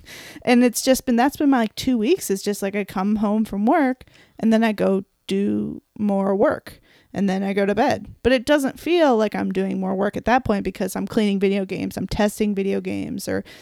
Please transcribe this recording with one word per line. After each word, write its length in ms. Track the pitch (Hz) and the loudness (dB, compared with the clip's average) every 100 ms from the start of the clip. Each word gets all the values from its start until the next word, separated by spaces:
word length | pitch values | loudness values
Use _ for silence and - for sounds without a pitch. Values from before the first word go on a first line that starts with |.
| - | -20
<laughs> 300 | - - - | -20 -20 -6
and 220 | - 240 | 2 4
it's 180 | 247 - | 4 2
just 240 | - 262 - | 2 2 2
been, 80 | |
that's 220 | 233 277 - | 2 2 2
been 140 | 294 | 2
my, 80 | 262 | 2
like, 160 | 220 - | 0 -4
two 200 | - 247 | -2 0
weeks. 320 | 214 370 - | 2 0 0
It's 140 | 196 | -4
just, 180 | - 202 | -4 -4
like, 140 | 196 | -4
I 80 | 202 | -4
come 320 | 196 202 196 214 | -4 -2 -2 0
home 280 | 214 214 | 0 0
from 220 | 220 196 220 | -2 0 2
work, 380 | 339 262 254 - _ _ - | 4 2 -2 -10 _ _ -2
and 120 | 226 | 2
then 120 | 220 | 4
I 80 | 226 | 4
go 320 | 196 190 190 - _ - | 2 2 0 -2 _ -4
do 520 | 196 208 208 208 - - - | -2 0 -2 -4 -8 -14 -6
more 380 | 208 196 196 | -2 0 2
work, 460 | 196 285 - - - _ _ _ | 2 2 0 -6 -20 _ _ _
and 140 | - 196 | -4 -2
then 140 | 190 | 0
I 80 | 196 | -2
go 120 | 202 | 0
to 120 | 202 202 | 0 2
bed. 360 | 277 - - - | 0 0 -6 -4
But 80 | 240 | 0
it 120 | 262 | 2
doesn't 360 | 247 294 269 - | 4 2 2 -4
feel 360 | 294 349 302 226 | -2 2 4 4
like 200 | 208 190 | 0 -2
I'm 160 | 196 | -4
doing 260 | 185 196 190 | -2 -2 -4
more 160 | 185 | -4
work 220 | 190 202 - | -2 -2 -2
at 80 | |
that 200 | - 254 | 0 2
point 200 | - 202 | 2 -2
because 320 | 190 - 185 190 | -2 -6 -6 -6
I'm 100 | 196 | -4
cleaning 320 | - 208 196 | 0 0 2
video 260 | 196 196 | 0 0
games, 320 | 190 196 190 208 | -2 -6 -6 -6
I'm 120 | - | -4
testing 480 | - 208 - 214 196 | 0 0 0 -2 -2
video 240 | 196 196 | -2 -2
games, 480 | 185 101 - - - | -4 -6 -6 -8 -6
or, 160 | 190 - - | -6 -6 -16